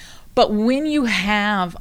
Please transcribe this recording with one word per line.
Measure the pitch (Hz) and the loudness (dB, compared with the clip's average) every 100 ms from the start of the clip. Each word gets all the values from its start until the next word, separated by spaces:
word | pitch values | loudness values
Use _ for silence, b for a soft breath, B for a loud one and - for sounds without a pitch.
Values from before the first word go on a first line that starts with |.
| B B B | B B B
But | - 226 | 2 2
when | 208 226 269 | 2 0 0
you | 311 294 233 | 0 0 0
have | 190 196 208 208 202 180 - | -2 0 0 0 -2 -4 -6